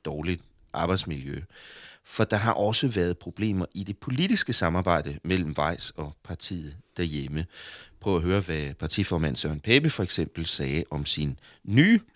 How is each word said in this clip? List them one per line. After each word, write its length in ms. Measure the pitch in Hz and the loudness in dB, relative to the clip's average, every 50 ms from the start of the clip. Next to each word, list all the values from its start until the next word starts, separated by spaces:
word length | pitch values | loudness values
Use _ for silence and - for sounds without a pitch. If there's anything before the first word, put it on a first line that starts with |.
| - | -10
dårligt 360 | 78 73 76 - 90 87 - - - _ _ _ _ - | -8 -6 -4 -2 -4 -4 -4 -6 -16 _ _ _ _ -4
arbejdsmiljø. 680 | - 82 85 95 95 - 85 76 69 67 69 69 71 82 - - - - - - - - - - - _ | -2 0 2 2 0 0 -4 -6 -8 -8 -8 -10 -10 -12 -14 -18 -20 -20 -20 -20 -20 -20 -20 -20 -20 _
For 180 | - - - 110 | -6 0 0 2
der 140 | - 110 | 2 2
har 160 | 104 107 110 - | 0 2 2 2
også 340 | - 104 107 - - 143 | 2 2 2 2 2 2
været 300 | 127 107 95 87 87 87 | 2 2 2 2 2 0
problemer 480 | - - 90 - - 110 110 98 92 87 - - | -4 -8 -12 -6 -2 -2 0 0 0 -2 -2 -6
i 80 | 95 95 | -8 -8
det 140 | 98 101 | -8 -8
politiske 560 | - - 127 127 143 180 202 226 - - - 113 | -8 -6 -4 -2 0 2 4 4 4 4 4 2
samarbejde 640 | - 90 80 85 90 92 92 85 78 71 71 71 - - | 2 2 2 2 2 4 4 2 2 2 -2 -8 -6 -2
mellem 300 | 85 92 92 82 76 76 73 | 0 0 0 0 -2 -2 0
Weiss 320 | 73 80 87 - - - - | 0 0 -2 -2 -6 -8 -6
og 180 | 78 76 76 - _ - | -8 -10 -10 -10 _ -12
partiet 540 | - 85 - - - 90 85 76 73 78 104 - _ - | -12 -8 -6 -6 -6 -6 -6 -8 -10 -14 -16 -20 _ -6
derhjemme. 480 | - 87 80 76 71 69 69 76 78 87 - - - - - - - - - - - | -4 -4 -2 -2 -4 -4 -4 -4 -4 -4 -6 -8 -16 -16 -16 -16 -18 -20 -20 -14 -6
Prøv 160 | - 101 92 | -2 0 2
at 60 | 82 | 2
høre, 180 | 82 90 95 101 | 2 2 2 2
hvad 340 | 87 85 80 76 73 69 71 | 0 -2 -4 -4 -4 -6 -6
partiformand 640 | - 80 78 - 101 95 - 90 80 80 73 60 | -6 -4 -2 0 0 0 0 2 0 0 0 0
Søren 240 | - - 78 78 73 | -2 -2 -4 -4 -2
Pape 300 | - 107 123 143 156 151 | 4 6 6 6 6 4
for 140 | - - 92 | 0 0 -2
eksempel 420 | - - - 80 - - 85 80 | -2 0 -2 -2 -4 -4 -6 -2
sagde 380 | - - - 69 67 71 82 - - | -2 -2 -2 -2 -2 -2 -2 -2 -4
om 140 | 76 71 71 | -4 -4 -2
sin 320 | - - 76 76 69 65 - - - - _ - | -2 -2 0 -2 -2 -4 -6 -12 -20 -20 _ -4
nye 360 | 101 104 131 170 214 240 208 - _ - | 2 6 6 8 8 6 4 2 _ -12